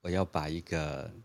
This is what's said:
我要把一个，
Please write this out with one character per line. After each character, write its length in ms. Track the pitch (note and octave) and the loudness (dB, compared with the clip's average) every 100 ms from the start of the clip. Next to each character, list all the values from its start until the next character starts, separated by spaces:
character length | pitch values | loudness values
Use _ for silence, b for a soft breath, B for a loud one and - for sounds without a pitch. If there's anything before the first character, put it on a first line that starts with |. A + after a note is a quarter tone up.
我 80 | F2+ | 0
要 160 | F#2 | 2
把 240 | F2+ E2+ D2+ | 2 0 0
一 140 | D#2+ | -2
个， 500 | - E2 D2+ C#2 - - | -2 0 0 -2 -6 -12